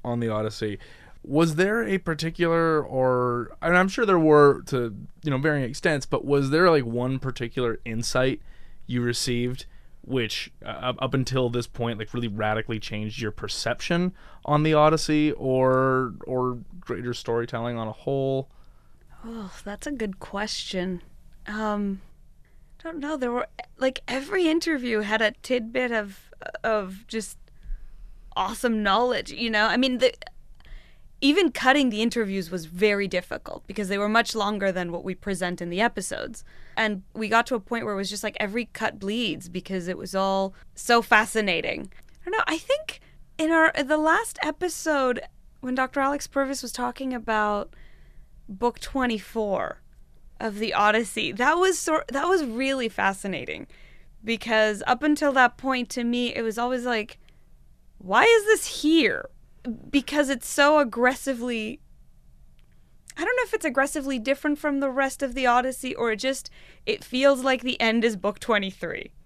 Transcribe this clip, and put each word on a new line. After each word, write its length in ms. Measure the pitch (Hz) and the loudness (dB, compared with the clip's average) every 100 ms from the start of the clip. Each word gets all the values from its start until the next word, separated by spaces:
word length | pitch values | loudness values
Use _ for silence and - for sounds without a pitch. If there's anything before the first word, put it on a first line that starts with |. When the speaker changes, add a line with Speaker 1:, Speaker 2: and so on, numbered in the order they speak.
Speaker 1:
on 160 | 120 120 | -2 -2
the 80 | 117 | 0
Odyssey. 520 | 107 110 107 107 98 - - - - | -2 -4 -4 -6 -6 -14 -20 -20 -18
Was 300 | - 143 165 | -2 2 2
there 300 | 151 190 220 | 4 2 2
a 160 | 220 190 | 0 -2
particular, 840 | 175 151 160 160 170 165 165 156 | -2 -4 -4 0 2 4 4 2
or, 720 | - 131 127 127 123 120 113 - | 0 0 2 2 2 -2 -6 -4
and 160 | 165 180 | 4 4
I'm 100 | 190 | 4
sure 200 | 220 220 | 2 4
there 100 | 180 | 6
were 460 | 156 151 143 131 - | 8 10 10 6 0
to, 280 | 131 117 104 - - | -2 -2 -6 -14 -6
you 80 | 151 | -2
know, 80 | 131 | 2
varying 260 | 156 147 | 2 2
extents, 440 | 123 143 180 147 - | -2 0 0 0 0
but 180 | 135 - | -2 2
was 240 | 143 135 | 2 4
there, 220 | 156 180 | 6 6
like, 120 | 156 | 6
one 360 | 117 120 127 131 | 2 -2 0 -2
particular 600 | 135 - 120 127 120 110 117 | -4 -6 -6 -2 -2 -2 -4
insight 560 | 113 - 127 131 - - - - - - | -4 0 2 2 0 -8 -16 -14 -14 -4
you 140 | 123 | -2
received 640 | 120 117 - 120 123 123 - - - - | 0 -2 -2 0 -2 -4 -10 -18 -20 -18
which, 500 | - 127 113 - - - - | -4 -2 -2 -4 -8 -12 -12
uh, 40 | |
up, 260 | - 127 123 | -6 -4 -2
up 140 | 131 | -2
until 380 | 135 127 131 123 | 0 0 0 0
this 160 | 120 117 | -2 -4
point, 320 | 127 117 110 | -4 -4 -4
like, 120 | 110 | -6
really 160 | 120 117 | -4 -4
radically 520 | 104 107 107 110 110 | -2 0 0 -2 -6
changed 420 | - 107 107 101 | -6 -6 -6 -4
your 80 | 107 | -6
perception 840 | - 104 - - 123 - 175 185 - - - - | -6 -8 -4 -4 -4 0 0 0 -4 -20 -12 0
on 180 | 147 | 2
the 100 | 156 | 4
Odyssey 580 | 151 151 160 - 151 151 | 6 6 4 2 2 2
or, 840 | - 131 131 131 131 131 131 127 - - | 0 0 4 4 4 4 2 0 -6 -4
or 320 | 127 127 123 98 90 | -2 -2 -4 -10 -14
greater 340 | - 117 120 | -8 -6 -6
storytelling 640 | 120 - 117 120 117 117 117 | -6 -2 -2 -2 -4 -4 -4
on 100 | 110 | -6
a 40 | |
whole? 580 | - - 139 135 135 131 - - - - - - - | -6 -4 -2 0 -2 -4 -16 -20 -20 -20 -20 -20 -16
Speaker 2:
Oh, 300 | 226 226 196 - | -12 -10 -12 -12
that's 220 | 202 208 302 | -12 -10 -8
a 60 | |
good 280 | 269 220 185 | -6 -6 -6
question. 840 | - 202 214 - - 185 180 180 - - - - - | -8 -6 -6 -6 -6 -4 -4 -6 -10 -20 -20 -18 -10
Um, 560 | 214 214 208 202 190 - - - - - - - - | -4 -2 -2 -2 -4 -10 -20 -20 -20 -20 -20 -20 -14
I 40 | |
don't 160 | 330 320 | -10 -8
know. 160 | 285 302 | -6 -4
There 160 | 247 | -2
were, 160 | 240 - - - - | -2 -4 -10 -18 -2
like, 240 | 262 254 - | -2 -2 -6
every 400 | 262 277 392 330 | -6 -2 0 2
interview 540 | 320 330 294 240 220 | 2 0 -2 0 -2
had 200 | 208 220 | 0 2
a 120 | 214 - | 0 -2
tidbit 480 | - 254 220 254 247 | -2 -2 0 -2 0
of, 400 | 226 202 196 - - - - | -2 -4 -12 -20 -14 -14 -6
of 420 | 226 214 190 190 - | -2 0 -2 -12 -8
just 300 | 226 208 - - - - - - - - - - - | -8 -8 -14 -20 -18 -8 -8 -8 -14 -16 -18 -10 -4
awesome 460 | 190 226 247 220 | -4 -2 -2 0
knowledge, 500 | 208 196 247 240 - | 2 4 4 0 -4
you 200 | - 233 | -4 0
know? 140 | 220 214 | 2 4
I 120 | 240 | 4
mean, 220 | 262 254 | 2 4
the, 140 | 254 - - - - - - - - - - - | 2 2 -18 -18 -20 -20 -16 -18 -18 -20 -20 0
even 280 | 180 339 339 | 4 6 4
cutting 380 | - 254 285 262 | 2 4 4 4
the 120 | 214 | 2
interviews 480 | 226 233 208 196 165 | 0 0 -2 -4 -4
was 160 | 180 160 | -8 -8
very 420 | 175 214 202 196 | 2 2 2 0
difficult 580 | 180 - - - - - | -2 -4 -10 -10 -14 -10
because 220 | 190 190 | -6 -2
they 80 | 196 | 0
were 100 | 208 | 4
much 240 | 226 226 | 4 2
longer 380 | 226 202 214 196 | 0 -2 0 0
than 200 | 185 175 | 0 -4
what 120 | 170 | -6
we 100 | 190 | -8
present 480 | 180 - 185 180 180 | -8 -6 -2 -2 -4
in 80 | 175 | -4
the 100 | 175 | 0
episodes. 640 | 233 - 190 - - - - - - - | 0 0 -8 -6 -8 -10 -16 -18 -8 -2
And 280 | 220 196 - | -2 -2 -10
we 140 | - 214 | -8 2
got 180 | 226 233 | 2 2
to 80 | 240 | -4
a 40 | |
point 260 | - 233 214 | -2 -4 -2
where 80 | |
it 40 | 196 | -4
was 120 | 196 | -4
just 140 | 208 | -6
like 140 | 214 - | -6 -4
every 260 | 202 226 233 | -4 -4 -6
cut 340 | - 220 - | -4 -4 -4
bleeds 480 | 196 226 226 - 175 | -4 -2 -2 -4 -8
because 400 | 180 - 190 175 | -10 -6 -6 -4
it 120 | 175 | -8
was 160 | 180 190 | -4 0
all 400 | 196 190 190 - - | 2 2 0 -6 -20
so 300 | - - 233 | -10 4 4
fascinating. 880 | - 214 220 220 202 165 - - - - - - | 8 4 6 0 0 0 -2 -6 -10 -16 -20 -14
I 80 | - | -4
don't 100 | 427 | -2
know. 40 | - | 0
I 100 | 320 | -2
think 440 | - 571 622 - - - - - | 0 -2 -2 -14 -20 -20 -20 -4
in 140 | 320 | 2
our, 200 | 330 320 | 4 4
the 260 | - 269 302 | 2 0 2
last 420 | 311 349 - - | 4 2 0 -4
episode 800 | 302 302 359 - 320 294 254 240 - - - - | -4 -2 -6 -4 0 2 2 -2 -6 -20 -20 -12
when 160 | 254 254 | -4 -2
Doctor 240 | 262 285 | 0 0
Alex 260 | 269 285 - | 0 -2 -2
Purvis 380 | 277 269 269 | -2 -2 -4
was 80 | 240 | -8
talking 420 | - 247 233 262 | -6 -6 -4 -6
about 640 | 254 220 214 208 208 - - - - - - - - - | -6 -2 0 0 -2 -6 -14 -20 -20 -20 -20 -20 -20 -16
book 300 | 190 240 - | -2 -2 -2
twenty-four 1000 | - 269 247 220 - 226 208 190 95 - - - - - - - | -6 -2 0 -2 -4 -4 -2 -2 -4 -8 -16 -20 -20 -20 -20 -8
of 180 | 226 202 | -8 -4
the 160 | 220 | -2
Odyssey, 580 | - 208 214 214 - 214 | 2 4 4 0 -4 -6
that 260 | 196 254 339 | 0 2 4
was 180 | 381 359 | 4 2
sor-, 280 | - 311 - | 0 0 0
that 200 | 269 339 | -2 2
was 160 | 381 | 2
really 460 | 269 226 269 269 226 | 0 -2 -2 0 -2
fascinating 760 | - 196 196 196 175 123 78 - - - - - - | 0 0 0 -6 -6 -6 -10 -12 -18 -20 -20 -20 -12
because 580 | 220 226 233 220 214 208 - | -4 -4 0 2 2 0 0
up 160 | 240 | 2
until 280 | 302 294 294 | 2 2 4
that 220 | 262 247 - | 6 4 4
point, 320 | 262 254 240 | -2 -2 -2
to 120 | 247 | -4
me, 300 | 233 240 247 | -2 0 -2
it 80 | - | -2
was 160 | 226 214 | -4 -2
always 260 | 240 254 | -2 -2
like, 360 | 247 233 214 - - - - - - - - - | -2 -4 -4 -14 -20 -20 -20 -20 -20 -20 -20 -18
"Why 240 | 185 214 | 0 6
is 220 | 453 466 415 | 8 6 6
this 360 | - - - | 2 2 -2
here?" 480 | 294 330 226 82 - - - - 247 226 - | 4 6 4 0 -6 -18 -20 -12 -10 -10 -2
Because 380 | 277 - 294 269 | -2 0 0 2
it's 180 | 269 - | 0 -2
so 320 | - 285 302 | 4 6 6
aggressively, 1000 | 262 226 247 254 277 247 247 233 214 - - - - - - - - - - - - - - - | 4 2 2 2 -4 -4 -4 -4 -6 -10 -16 -20 -20 -20 -20 -20 -20 -20 -20 -20 -20 -20 -18 -6
I 80 | |
don't 120 | 349 494 | -2 0
know 80 | |
if 100 | 466 | 0
it's 100 | 440 | -2
aggressively 540 | 320 254 277 311 269 262 | 0 0 0 -2 -4 -4
different 400 | 220 269 302 294 | -2 0 0 0
from 220 | 302 277 | -2 0
the 100 | 277 | 0
rest 320 | 254 269 - | 0 -2 -2
of 140 | 277 247 | -4 0
the 100 | 254 | 4
Odyssey, 480 | 240 254 254 262 | 4 2 -4 -8
or 180 | - 233 | -4 -2
it 40 | 214 | 0
just, 340 | 262 262 - - - - - | -2 -4 -10 -20 -20 -10 -6
it 160 | - | -6
feels 400 | - 247 277 269 | -4 4 4 4
like 180 | 269 262 | 2 0
the 180 | 247 - | -2 0
end 240 | 226 226 | 2 4
is 120 | 233 202 | 2 0
book 240 | 202 - | -4 -4
twenty-three. 720 | - 208 190 - 170 - - - | 0 0 0 -8 -8 -8 -12 -18